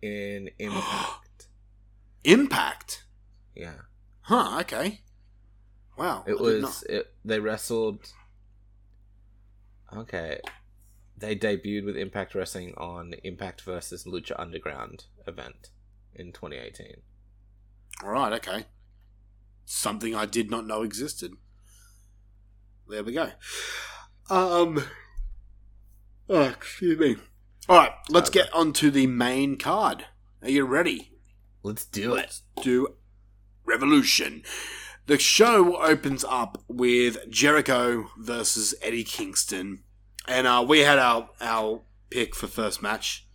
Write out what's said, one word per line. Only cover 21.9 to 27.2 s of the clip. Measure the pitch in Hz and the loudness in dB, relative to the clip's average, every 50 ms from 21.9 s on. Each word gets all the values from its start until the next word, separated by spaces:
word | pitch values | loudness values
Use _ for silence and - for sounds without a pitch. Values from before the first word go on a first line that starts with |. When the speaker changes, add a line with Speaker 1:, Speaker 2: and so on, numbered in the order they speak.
| _ _ _ _ _ _ _ _ _ _ _ _ _ _ _ _ - - _ - | _ _ _ _ _ _ _ _ _ _ _ _ _ _ _ _ -20 -20 _ -12
Speaker 2:
There | 104 107 104 | -10 -8 -8
we | 113 | -6
go. | 123 160 156 107 - - - - - - - - - - - - - - - - _ _ _ - | -4 -4 -4 -4 -6 -14 -16 -12 -10 -10 -10 -8 -10 -10 -12 -14 -16 -18 -20 -20 _ _ _ 0
Um, | 196 185 185 180 175 175 170 165 160 147 131 - - - - - - - - - - - - - - - - - - - - - - - - - - - - - | 2 2 2 4 4 2 2 2 2 -2 -4 -4 -12 -18 -20 -14 -10 -8 -8 -8 -10 -14 -18 -20 -20 -20 -20 -20 -20 -20 -20 -20 -20 -20 -20 -20 -20 -20 -4 2
oh, | 196 160 143 | 4 4 4
excuse | 131 117 - - - - - 185 175 160 156 | 4 2 -6 -12 -16 -10 -2 0 0 2 4
me. | 160 139 110 - | 4 2 2 0